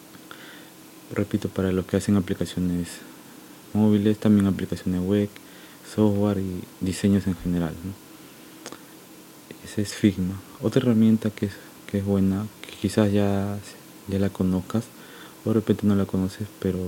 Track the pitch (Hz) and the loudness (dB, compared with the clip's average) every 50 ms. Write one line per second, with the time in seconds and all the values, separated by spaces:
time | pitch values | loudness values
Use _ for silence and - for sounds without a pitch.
0 | - - - - - - - - - - - - - - - - - - - - | -20 -20 -20 -20 -20 -20 -20 -20 -20 -20 -20 -20 -20 -20 -20 -20 -20 -20 -20 -20
1 | - - - - 101 - - 104 - 90 - 98 95 95 92 92 90 - - 95 | -16 -8 -4 -4 -2 -2 -2 -2 -2 -2 -2 0 0 0 0 0 -2 0 -2 0
2 | - - 104 101 87 92 95 - 87 - - 92 90 87 87 87 85 - - - | 2 2 2 2 2 0 -4 -4 -4 -4 -2 -2 -2 0 0 -2 -4 -6 -10 -18
3 | - - - - - - - - - - - - - - - 107 107 107 104 101 | -18 -20 -20 -20 -20 -20 -20 -20 -20 -20 -20 -20 -18 -4 0 2 4 4 4 4
4 | 101 107 104 - - 107 104 101 98 98 87 - 92 - 92 - - 95 90 90 | 4 2 0 2 4 4 6 6 6 4 2 0 -4 -6 -6 -6 -4 -2 -2 -2
5 | 90 95 104 104 101 101 - - - - - - - - - - - - - 107 | 0 2 2 2 0 -2 -6 -16 -20 -20 -20 -20 -20 -20 -20 -20 -18 -8 0 2
6 | 107 104 101 101 101 104 101 95 95 92 90 87 - - - - 92 95 90 - | 2 4 4 2 2 0 0 -2 -4 -4 -6 -8 -10 -12 -10 -6 -4 -4 -2 2
7 | - 101 98 98 - 98 87 - - 90 87 87 85 82 80 80 87 95 98 - | 2 4 4 4 2 0 -4 -2 -2 -2 -2 0 -2 -4 -6 -8 -12 -12 -12 -12
8 | - - - - - - - - - - - - - - - - - - - - | -18 -20 -20 -20 -20 -20 -20 -20 -20 -20 -20 -18 -18 -18 -18 -18 -20 -20 -20 -20
9 | - - - - - - - - - - - - - - - 107 101 - - - | -20 -20 -20 -20 -20 -20 -20 -20 -20 -20 -20 -18 -16 -8 -6 -4 -4 -4 -2 2
10 | - 104 85 92 90 90 98 98 - - - - 104 107 - 135 127 123 113 110 | 2 2 2 2 -4 -4 -4 -8 -12 -16 -14 -4 -4 0 0 2 2 4 4 4
11 | 113 110 110 110 - 107 - - 107 101 - - - - - - - - - 101 | 6 4 4 4 0 -4 -4 -4 -6 -6 -6 -10 -18 -20 -20 -20 -14 -6 -4 -4
12 | 98 101 101 98 95 95 95 98 107 104 - - - - - - - 95 - 110 | 0 0 2 2 2 2 0 -2 -4 -8 -12 -16 -18 -18 -12 -6 -4 -2 2 2
13 | 107 101 101 104 101 101 101 98 98 101 101 101 98 - - - - - - - | 2 4 4 2 2 2 2 0 -2 -4 -6 -8 -10 -14 -18 -20 -20 -20 -20 -18
14 | - 98 98 98 98 95 - - 92 92 92 92 90 - - 113 - - - - | -8 -4 -2 0 0 -2 0 -2 0 0 0 0 -2 -2 -4 -4 -4 -4 -16 -20
15 | - - - - - - - - - 110 107 110 101 - 104 - 104 104 101 98 | -20 -20 -20 -20 -20 -20 -18 -6 -4 0 0 0 2 2 0 2 4 2 2 2
16 | 98 - - 95 92 92 - - 107 - - - - 95 92 92 90 | 0 0 0 -2 -2 -2 -4 -6 -10 -10 -10 -4 -4 -2 -2 -2 -4